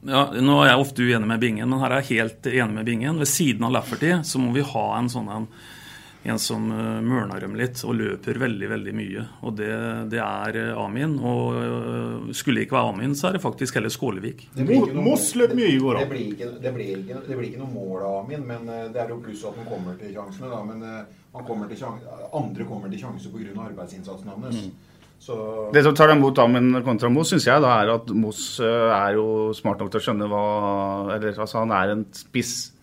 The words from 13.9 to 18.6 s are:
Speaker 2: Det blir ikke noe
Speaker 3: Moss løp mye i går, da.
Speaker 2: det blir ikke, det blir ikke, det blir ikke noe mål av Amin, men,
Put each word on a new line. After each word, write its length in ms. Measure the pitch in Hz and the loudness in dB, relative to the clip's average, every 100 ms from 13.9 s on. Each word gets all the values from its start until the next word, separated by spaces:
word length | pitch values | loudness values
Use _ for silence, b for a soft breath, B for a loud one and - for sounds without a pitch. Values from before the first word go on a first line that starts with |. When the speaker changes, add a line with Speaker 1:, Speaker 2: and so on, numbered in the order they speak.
| - 131 98 98 - - | -4 -4 -4 -8 -12 -16
Speaker 2:
Det 120 | 135 135 | -6 2
blir 160 | 262 | 4
ikke 100 | 202 | 4
noe 160 | 143 208 | 2 2
Speaker 3:
Moss 220 | 285 - 240 | 2 0 2
løp 200 | 233 247 | 4 4
mye 180 | 214 | 4
i 60 | 135 | 4
går, 140 | 131 | 2
da. 60 | 110 135 | 0 0
Speaker 2:
det 40 | |
blir 220 | - 107 | -4 -6
ikke, 180 | 104 120 120 | -8 -10 -6
det 120 | 123 | -6
blir 220 | 123 101 95 | -6 -6 -8
ikke, 240 | 95 - - | -8 -12 -8
det 100 | 131 | -6
blir 120 | 117 | -6
ikke 140 | 127 135 | -8 -10
noe 80 | |
mål 280 | 113 95 92 | -8 -8 -6
av 140 | 98 98 110 | -4 -4 -6
Amin, 200 | 147 123 | -10 -8
men, 240 | 117 | -10